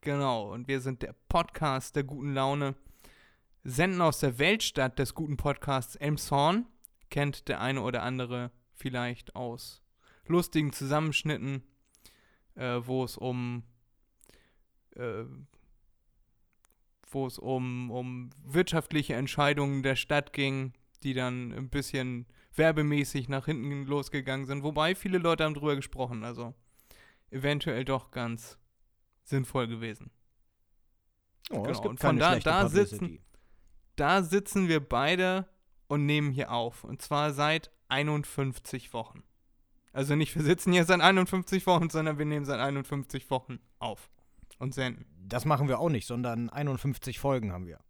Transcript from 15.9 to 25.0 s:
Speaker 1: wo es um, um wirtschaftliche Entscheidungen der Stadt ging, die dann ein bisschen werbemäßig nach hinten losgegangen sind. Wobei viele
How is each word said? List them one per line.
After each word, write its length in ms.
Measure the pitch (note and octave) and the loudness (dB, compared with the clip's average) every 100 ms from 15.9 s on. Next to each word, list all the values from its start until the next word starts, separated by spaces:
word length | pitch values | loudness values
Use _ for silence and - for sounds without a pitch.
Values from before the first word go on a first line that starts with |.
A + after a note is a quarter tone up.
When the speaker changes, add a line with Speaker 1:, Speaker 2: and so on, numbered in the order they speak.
| _ _ _ _ _ _ _ _ _ _ _ - | _ _ _ _ _ _ _ _ _ _ _ -10
Speaker 1:
wo 160 | C#3 C3+ | -6 -6
es 120 | - | -6
um, 520 | - C3 B2+ B2 B2 | -4 -2 -2 -6 -6
um 400 | B2 B2+ B2+ B2 - | -6 -8 -8 -12 -16
wirtschaftliche 680 | - D3 F3+ E3 - D3+ C#3+ | -2 0 2 2 0 -2 0
Entscheidungen 680 | A#2+ C#3 - D3 C#3+ C#3+ C#3 | -2 -2 2 4 4 2 2
der 140 | C3+ C3 | 0 0
Stadt 360 | - D3 C#3 | 2 0 0
ging, 400 | - C#3 C3+ C3 - _ _ | -2 0 0 -4 -8 _ _
die 120 | C3+ | -4
dann 380 | B2+ B2+ B2 B2 | 0 0 -2 -6
ein 180 | A2+ B2+ | -8 -4
bisschen 560 | C#3+ C3 C3+ B2+ B2 B2 - _ | -4 -2 -2 -2 -4 -10 -18 _
werbemäßig 760 | - D#3+ D#3 D3 D3 C#3 C#3+ B2 | 4 4 6 2 2 0 -2 -2
nach 180 | C3+ C3+ | -4 -2
hinten 380 | D#3 C#3 C#3+ | -4 -4 -6
losgegangen 640 | C3+ C#3+ C3+ D3 C3 C3+ C3+ | -2 -2 -2 -6 -4 -4 -4
sind. 160 | C#3 | -4
Wobei 320 | C#3+ D3+ D#3+ | -2 0 0
viele 240 | F#3 | 0